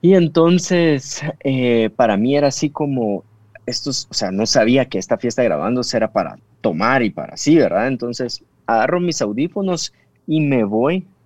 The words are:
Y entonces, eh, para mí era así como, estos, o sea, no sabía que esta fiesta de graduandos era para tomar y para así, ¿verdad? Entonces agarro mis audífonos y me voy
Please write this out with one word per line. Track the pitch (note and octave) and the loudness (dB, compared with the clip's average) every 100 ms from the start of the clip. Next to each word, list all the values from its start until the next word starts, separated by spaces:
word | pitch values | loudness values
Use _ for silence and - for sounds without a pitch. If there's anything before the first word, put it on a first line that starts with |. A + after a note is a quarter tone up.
Y | E3+ F#3+ | 6 6
entonces, | E3 D#3+ E3 F3+ - F3+ E3+ C#3+ - - D3 - | 4 4 4 4 2 2 2 0 -4 -10 -10 -6
eh, | C#3 C3 B2 A#2 A2 - | -4 0 2 2 0 2
para | A#2 G2 | 2 2
mí | A#2 C#3+ | 2 0
era | C#3+ | 0
así | - D3+ | -2 -4
como, | C#3+ D3 C3 A2 G2 - _ _ - - | -4 -4 -2 -2 -4 -8 _ _ -16 -10
estos, | B2 - B2+ - | -8 -6 -8 -8
o | - | -6
sea, | G2 | -4
no | F#2+ G#2+ | -2 0
sabía | D3 A2+ C3 B2 | 2 4 2 2
que | G2 | -4
esta | - A#2 | -4 -4
fiesta | A#2+ - | -2 0
de | A#2+ | 0
graduandos | D2+ F2 A#2+ E2+ | 0 -2 -4 -2
era | A#2+ A2 | -2 -2
para | G#2+ D#2+ - _ _ | -2 -4 -8 _ _
tomar | A2+ D#2+ A2 C3+ | -4 0 2 2
y | A2+ | 0
para | - C2 - | -4 -12 -6
así, | - D#3+ | 2 4
¿verdad? | G#2 F#2+ B2 | 4 0 -2
Entonces | B2+ A#2+ A#2 B2 - _ _ - | -4 -6 -6 -8 -8 _ _ -2
agarro | A#2 A#2 F3 | 0 2 0
mis | F3 D#3 | -2 -2
audífonos | A2 G#2 E3 G#3 F#3+ E3+ - _ _ _ - | -4 -2 -4 -4 -4 -4 -6 _ _ _ -4
y | D#3 | -2
me | D3 C3 | 2 0
voy | G#2 G#2+ C3 F#3 F3+ _ | 0 0 0 -2 -6 _